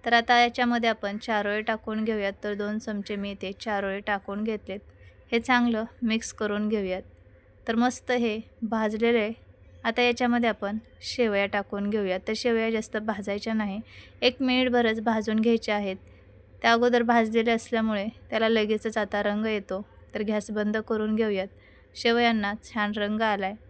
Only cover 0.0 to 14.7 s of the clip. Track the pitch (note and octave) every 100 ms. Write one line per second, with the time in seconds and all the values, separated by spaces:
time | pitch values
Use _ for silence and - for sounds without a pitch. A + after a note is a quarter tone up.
0 | - A#3 A#3 A#3+ A#3+ A#3+ A#3+ A#3+ A3+ A3
1 | G3+ G#3 - G#3+ G3+ G#3 A3 A3 A3+ G#3+
2 | A3 A3 G3 G3 G#3 G3+ G#3 G#3+ A3 G#3
3 | G3 G#3 G3+ G3 F#3 G3 A#3 G3+ G3 G3
4 | G3+ G3+ G3 G3+ A3 G#3+ - G3 - -
5 | - - - A#3 A#3+ B3 A#3+ A3+ A3+ -
6 | A#3 A3 - - G#3 G#3 G#3+ A3 F#3+ F#3
7 | - - - - _ - - A3 B3 B3+
8 | - B3 A#3 G#3+ - - A3 A3+ G#3+ G#3+
9 | A#3 A#3 G#3 A3+ - - - - A#3 A3+
10 | B3 B3 B3 A#3+ A#3 G#3 G3+ G#3+ - -
11 | - - A3+ G3+ G3+ G#3 G3 G3+ G3+ G#3+
12 | F#3+ F#3 - A3 B3 A3+ A3+ A3 G#3+ A3
13 | G#3+ G#3+ G3+ G3+ A3+ A3 G#3 G3 - -
14 | - - B3 B3 B3+ B3+ B3+